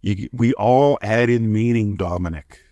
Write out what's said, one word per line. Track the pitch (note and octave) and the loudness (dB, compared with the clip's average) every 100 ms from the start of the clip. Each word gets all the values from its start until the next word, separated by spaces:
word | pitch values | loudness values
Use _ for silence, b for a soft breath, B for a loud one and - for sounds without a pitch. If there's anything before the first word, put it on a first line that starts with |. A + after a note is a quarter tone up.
You, | - G2 - | -4 -4 -6
we | B2 A#2 | 0 0
all | - G#2+ B2+ C#3+ C#3+ | 2 2 4 4 2
add | G2+ A2 A#2+ | 0 0 2
in | A#2+ A2+ | 2 0
meaning, | G#2+ A#2 A#2 G#2+ G2+ | 0 0 0 -2 -4
Dominic. | F2+ F2 F2 E2 - - _ | -4 -4 -6 -8 -14 -20 _